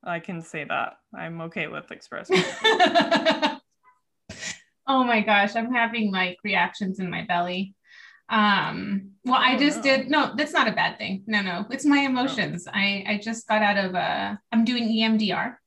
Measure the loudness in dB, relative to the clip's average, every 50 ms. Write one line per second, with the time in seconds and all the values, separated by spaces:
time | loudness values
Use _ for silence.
0 | _ -6 -8 -8 -8 -8 -10 -10 -10 -10 -10 -12 -8 -6 -4 -4 -4 -4 -8 _
1 | _ _ -14 -12 -12 -10 -10 -10 -12 -10 -6 -6 -6 -6 -6 -10 -12 -12 -18 -18
2 | -16 -14 -14 -14 -4 0 2 2 2 0 -4 0 2 2 4 6 4 6 6 4
3 | 4 4 2 2 2 2 0 2 0 -2 -2 -4 _ _ _ _ _ _ _ _
4 | _ _ _ _ _ _ -18 -12 -10 -12 -12 -12 _ _ _ _ _ 0 2 2
5 | 4 4 2 2 4 4 4 4 2 2 0 -4 -4 -2 0 0 0 0 0 -2
6 | -2 0 0 0 -2 -2 -4 -6 _ -2 0 0 0 0 -2 -6 -6 -6 -4 -4
7 | -6 -6 -6 -6 -4 -2 0 0 0 -2 -2 -4 -6 -8 -10 _ _ _ -20 -20
8 | -20 -20 -20 _ _ _ 0 2 4 4 4 2 0 -2 -4 -6 -6 -4 -4 -4
9 | -4 -8 -20 _ _ 0 2 2 4 2 2 4 2 2 2 2 2 2 2 2
10 | 2 2 2 2 2 0 0 -4 -4 -2 0 0 0 2 2 0 -2 -2 -2 -6
11 | -8 -6 -6 -8 -6 -2 -2 -2 0 -2 -4 -6 -6 -6 -8 -2 2 4 4 4
12 | 4 2 2 0 0 0 0 -2 -4 -4 -4 -8 -10 -6 -2 0 0 0 0 -2
13 | -2 -4 -4 -4 -4 -6 -8 -8 -2 0 2 2 4 2 2 2 0 0 0 -2
14 | -2 0 -2 -2 -4 -4 -6 -8 _ _ 2 2 4 4 2 0 0 0 0 2
15 | 2 2 2 2 2 0 0 -2 -4 -4 -6 -12 _